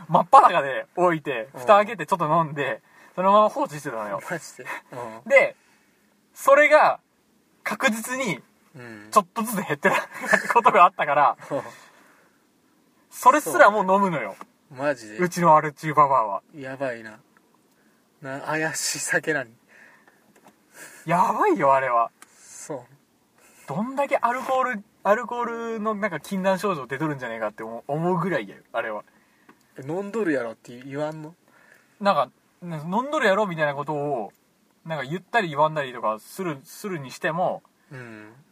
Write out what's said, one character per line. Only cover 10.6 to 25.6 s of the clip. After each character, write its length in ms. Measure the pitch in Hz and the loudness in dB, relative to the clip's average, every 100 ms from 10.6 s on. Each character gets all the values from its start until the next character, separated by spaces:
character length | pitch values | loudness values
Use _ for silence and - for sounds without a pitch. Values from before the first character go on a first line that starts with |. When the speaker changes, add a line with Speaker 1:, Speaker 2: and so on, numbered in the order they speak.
Speaker 1:
と 100 | 247 | 4
が 140 | 214 180 | 6 6
あ 40 | |
っ 40 | - | 4
た 100 | 151 | 0
か 80 | |
ら、 240 | 143 135 107 - | 2 2 0 -6
Speaker 2:
う 40 | 143 | -8
ん。 40 | 113 - - _ _ _ _ _ _ _ _ _ _ _ _ | -8 -16 -20 _ _ _ _ _ _ _ _ _ _ _ _
Speaker 1:
そ 200 | - - | 0 4
れ 80 | 294 | 4
す 160 | - 349 | 4 4
ら 120 | 240 | 6
も 120 | 208 | 4
う 140 | 190 196 | 2 2
飲 60 | |
む 80 | 196 | 2
の 120 | 156 | -2
よ。 140 | 107 95 - _ _ | -6 -10 -18 _ _
Speaker 2:
マ 240 | 131 147 139 | -6 -4 -4
ジ 140 | 107 | -6
で？ 60 | 107 | -4
Speaker 1:
う 100 | 180 | -4
ち 120 | 180 | 2
の 140 | 170 156 | 4 6
ア 60 | |
ル 120 | 151 | 4
中 200 | 143 156 | -4 -2
バ 140 | 147 143 | 2 4
バ 100 | 135 | 4
ア 80 | 110 | 0
は。 180 | 95 - 160 | -4 -10 -14
Speaker 2:
や 200 | 131 135 | -12 -8
ば 180 | 139 | -6
い 100 | 117 | -8
な。 160 | 110 110 _ _ _ _ _ _ _ _ _ _ | -12 -20 _ _ _ _ _ _ _ _ _ _
な、 200 | 139 135 | -12 -10
怪 320 | 143 156 160 - | -6 -4 -4 -4
し 200 | - 147 | -6 -6
い 40 | |
酒 340 | - 175 156 | -2 -2 -2
な 100 | 147 | -4
の 20 | 120 | -6
に。 100 | 117 _ - - _ _ _ _ _ _ _ _ - - - - | -14 _ -20 -20 _ _ _ _ _ _ _ _ -20 -20 -12 -2
Speaker 1:
や 260 | 170 180 | 0 0
ば 140 | 214 415 | 0 0
い 100 | 302 | 2
よ、 160 | 143 135 | 4 4
あ 40 | |
れ 100 | 131 | 4
は。 220 | 120 113 _ - _ | 0 0 _ -20 _
Speaker 2:
そ 360 | - - - 143 | -20 -18 -12 -12
う。 60 | 127 139 _ _ _ _ _ _ - | -14 _ _ _ _ _ _ _ -10
Speaker 1:
ど 160 | 143 | -6
ん 120 | 233 269 | -4 -2
だ 120 | 277 | -2
け 100 | 277 | 0
ア 160 | - | -2
ル 80 | 262 | -2
コ 200 | 233 262 | -2 0
ー 140 | 247 226 | 0 -4
ル、 80 | - _ | -10 _
ア 100 | 190 | 0
ル 140 | 214 233 | 0 0
コ 140 | 240 | -6
ー 340 | 226 233 | -6 -6